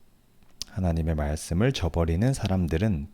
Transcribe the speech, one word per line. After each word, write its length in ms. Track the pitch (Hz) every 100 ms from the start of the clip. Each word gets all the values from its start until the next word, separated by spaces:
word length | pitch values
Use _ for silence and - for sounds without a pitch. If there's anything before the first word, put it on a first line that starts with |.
| - - _ - - - -
하나님의 460 | - 90 82 80
말씀을 580 | 78 73 78 - 85 127
저버리는 600 | 131 87 85 82 82 123
사람들은 760 | 135 101 95 82 80 110 80 71